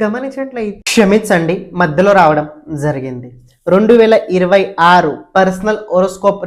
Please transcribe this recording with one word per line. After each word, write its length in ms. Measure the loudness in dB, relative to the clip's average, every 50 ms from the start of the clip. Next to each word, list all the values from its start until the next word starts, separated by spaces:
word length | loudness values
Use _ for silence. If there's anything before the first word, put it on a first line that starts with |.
| -4
గమనించినట్లయితే, 760 | -4 -4 -6 -8 -10 -10 -10 -12 -10 -10 -10 -10 -10 -10 -12 -10 -4
క్షమించండి, 640 | 0 2 2 4 2 0 0 0 -2 0 0 -2 -4 -6 -6 -8 -4 -2
మధ్యలో 320 | -2 -2 0 0 2 2 4 4
రావడం 260 | 4 4 2 0 -2 -6 -10 -18 -16 -12 -10 -6 -4
జరిగింది. 440 | -4 -4 -6 -8 -10 -12 -12 -14 -18 -20 -20 _ _ _ _ -4 0 2
రెండు 200 | 2 4 4 4 4
వేల 140 | 4 4 4 2 0 0 -2 -2
ఇరవై 240 | 0 2 2 2 0 0 -2 0 2 4 4
ఆరు 180 | 4 2 0 -4 -6 -10 _ -2
పర్సనల్ 440 | 0 0 0 -2 -4 -4 -4 -4 -6 -6 -4
హోరోస్కోప్ 500 | -2 0 0 -2 -2 -2 -2 -2 -2 -2 -4